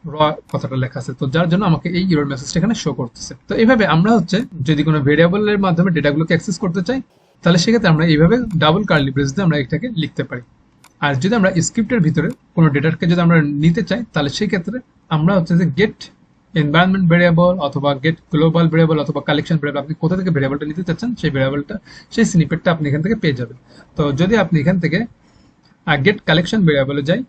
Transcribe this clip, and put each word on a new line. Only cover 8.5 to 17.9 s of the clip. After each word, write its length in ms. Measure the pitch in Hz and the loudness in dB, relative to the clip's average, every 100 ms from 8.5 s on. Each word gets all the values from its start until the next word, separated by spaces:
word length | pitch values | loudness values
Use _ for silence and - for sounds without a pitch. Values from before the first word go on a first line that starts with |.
| 156 | 0
ডাবল 200 | 151 185 208 | 2 2 2
কার্লি 220 | 160 135 131 | 0 0 -2
ব্রেস 140 | 139 | -2
দিয়ে 120 | 139 185 | 0 0
আমরা 100 | 147 | 0
এটাকে 240 | 127 151 240 202 | -2 -4 -4 -6
লিখতে 220 | 147 - 127 | -6 -6 -10
পারি। 140 | 123 120 _ _ _ _ _ 143 | -10 -14 _ _ _ _ _ -2
আর 80 | 135 | 0
যদি 120 | 175 233 | 0 2
আমরা 100 | 190 180 165 | 2 0 -2
স্ক্রিপ্টের 340 | - 220 240 156 | -2 -2 0 2
ভিতরে 240 | 160 156 - _ - | 0 -2 -6 _ 2
কোনো 120 | 160 139 | 2 2
ডেটাকে 300 | 156 165 175 | -2 -2 0
যদি 100 | 175 170 | 2 4
আমরা 120 | 165 147 147 | 4 2 2
নিতে 180 | 160 175 185 | 2 2 -2
চাই, 120 | 202 233 | -4 -4
তাহলে 160 | 160 143 - | -4 -4 -4
সেই 100 | 208 | -4
ক্ষেত্রে 260 | 202 170 247 - _ _ 156 | -4 -6 -10 -14 _ _ 0
আমরা 160 | 160 196 | 2 2
হচ্ছে 160 | 170 175 | 2 2
যে 60 | 170 131 | 0 0
গেট 200 | 220 - - _ _ _ _ 160 | -2 -2 -20 _ _ _ _ -2
এনভায়রনমেন্ট 420 | 147 160 185 190 175 | 2 4 4 2 4
ভেরিয়েবল 440 | 170 175 165 175 180 143 | 4 4 4 2 2 -2
অথবা 220 | 139 143 | -2 -2